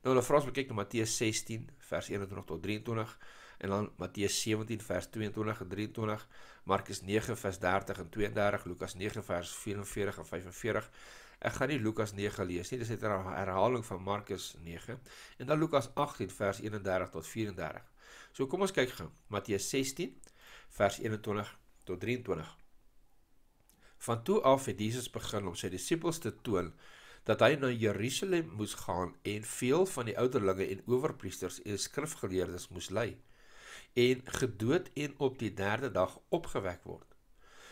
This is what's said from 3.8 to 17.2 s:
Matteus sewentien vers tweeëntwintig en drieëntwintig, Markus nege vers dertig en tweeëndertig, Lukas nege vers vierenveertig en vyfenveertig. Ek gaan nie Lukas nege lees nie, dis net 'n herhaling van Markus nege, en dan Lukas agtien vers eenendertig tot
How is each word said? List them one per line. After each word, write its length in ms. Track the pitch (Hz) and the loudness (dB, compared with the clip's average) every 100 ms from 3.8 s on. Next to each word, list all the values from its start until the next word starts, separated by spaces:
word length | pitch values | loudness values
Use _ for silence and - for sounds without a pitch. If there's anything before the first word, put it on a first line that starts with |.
| 104 - | -2 -4
Matteus 440 | 90 107 101 - | -8 0 0 2
sewentien 400 | 113 107 110 110 | 0 0 0 -6
vers 280 | - 90 - | -2 -4 -2
tweeëntwintig 520 | 110 107 107 107 107 | -6 -4 -2 -2 -2
en 80 | 92 | -4
drieëntwintig, 580 | 95 107 - 107 107 - - - - | -4 -4 -2 -2 -2 -8 -18 -18 -14
Markus 380 | - 98 - 98 | 0 0 2 -8
nege 340 | 92 104 107 107 | 2 2 2 -2
vers 240 | 101 92 | -2 0
dertig 380 | 90 98 98 95 | 2 2 0 -8
en 120 | 82 | -6
tweeëndertig, 560 | 107 104 110 101 101 90 | -2 0 4 2 2 -4
Lukas 300 | 87 - 87 | -6 -6 -4
nege 280 | 104 107 | -4 -4
vers 320 | - 87 90 - | -2 -2 -2 -8
vierenveertig 600 | - 101 98 110 101 - | -6 -6 -4 -2 -2 -2
en 80 | - | -6
vyfenveertig. 680 | 87 92 - 113 107 - - - - - - | -6 -8 -6 0 0 -2 -18 -20 -20 -20 -4
Ek 140 | - | -4
gaan 160 | - 135 | 0 0
nie 100 | 147 | 2
Lukas 340 | 107 110 104 | 2 2 -2
nege 320 | 98 101 - 90 | 0 -2 0 -2
lees 260 | 87 - | -2 -4
nie, 80 | 127 | -4
dis 100 | 113 | -4
net 140 | 107 | -2
'n 300 | 110 98 92 | 0 0 -2
herhaling 520 | 85 95 92 110 123 113 | -2 0 4 4 4 -2
van 180 | 92 | -6
Markus 520 | 95 104 107 92 - - | -2 -2 -2 -6 -6 -10
nege, 400 | 82 85 - 120 - - - - | -10 -10 -8 -12 -12 -18 -20 -10
en 100 | 127 | 0
dan 120 | 151 | 2
Lukas 300 | 160 143 - - | 4 4 2 0
agtien 340 | 139 - 101 | -2 -2 -6
vers 300 | - 101 98 | 0 0 0
eenendertig 500 | 107 104 95 92 90 | -4 -2 0 2 0
tot 180 | - | -6